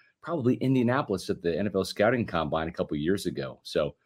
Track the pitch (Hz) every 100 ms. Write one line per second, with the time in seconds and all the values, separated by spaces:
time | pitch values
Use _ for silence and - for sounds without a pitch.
0 | _ _ - 170 123 123 127 131 117 131
1 | 143 95 - 92 87 80 104 95 90 -
2 | 104 123 95 85 78 80 80 - - 78
3 | 78 98 90 69 67 - - 82 73 -